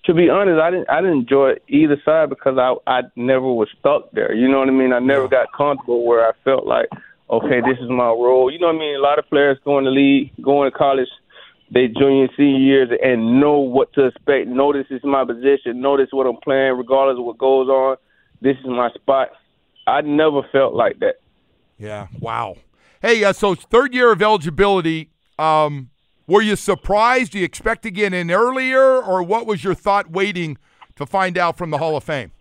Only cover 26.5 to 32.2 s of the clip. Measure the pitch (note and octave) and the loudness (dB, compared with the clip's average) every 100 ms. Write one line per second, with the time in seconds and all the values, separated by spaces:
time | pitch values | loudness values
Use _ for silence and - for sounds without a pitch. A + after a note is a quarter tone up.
26.5 | G3 - G3 - G3+ A#3 B3+ B3 G3+ E3+ | -2 -2 -4 -2 0 2 0 -2 -6 -8
27.5 | - A3 A3+ A3+ F#3 G#3 F3+ E3+ F3+ A#3+ | -6 -6 -6 -8 -4 -4 -4 -2 0 0
28.5 | C4 C4 C4 C4 C4 G3 F#3 F3 A3+ A3+ | -2 -2 2 4 2 0 -4 -2 -4 -4
29.5 | G3 F3+ F3 - G3+ E3+ F3 G3 F3+ E3 | -6 -4 -4 -2 -2 -2 -4 -4 -4 -8
30.5 | C#3 _ _ - _ C#3+ G3 F#3 F3+ F3 | -10 _ _ -20 _ -6 -4 -2 -2 -4
31.5 | E3 F3 D3+ D#3+ D3+ - D3 | -4 -8 -4 -4 -6 -6 -10